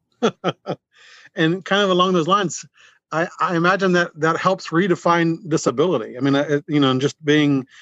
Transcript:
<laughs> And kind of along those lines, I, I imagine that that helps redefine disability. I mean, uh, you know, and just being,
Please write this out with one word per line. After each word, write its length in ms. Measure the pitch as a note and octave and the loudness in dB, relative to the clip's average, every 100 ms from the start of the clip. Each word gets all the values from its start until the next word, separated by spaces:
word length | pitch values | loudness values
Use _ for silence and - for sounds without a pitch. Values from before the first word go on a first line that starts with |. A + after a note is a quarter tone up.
| _ _ | _ _
<laughs> 120 | A#3 - F3+ - G3+ - _ _ - - - - | -4 -4 -8 -8 -10 -14 _ _ -20 -20 -14 -4
And 280 | D#3+ F#3 | -2 -2
kind 180 | - G3 | -2 0
of 80 | G3+ | 2
along 240 | F3+ F#3 | 2 2
those 140 | F3+ D#3 | 0 2
lines, 360 | G3+ F3+ - - _ - _ _ | 0 0 -6 -16 _ -20 _ _
I, 160 | D#3 F3+ - | -6 -4 -4
I 160 | D#3+ E3+ | -4 0
imagine 360 | E3+ F#3+ F#3+ | 0 2 2
that 180 | F3 E3+ D#3+ | 2 0 -2
that 200 | D#3+ - | -2 0
helps 300 | F#3 F#3+ - | 0 -2 -2
redefine 800 | D#3+ G3 E3 F3+ E3+ E3 E3 D#3 | 0 0 0 2 2 2 -2 -2
disability. 680 | D#3 D3 A#2+ F3 C#3 G#2+ A#2+ | -2 0 0 0 0 -4 -4
I 40 | |
mean, 140 | C#3 | 0
uh, 260 | C#3 D3 D3 - | 0 0 -2 0
you 140 | D3 | 0
know, 100 | C3+ | 2
and 100 | C3 | 2
just 220 | C3+ - | -2 -4
being, 420 | D3 D3+ D3 C3+ B2+ - | 0 2 2 0 -4 -14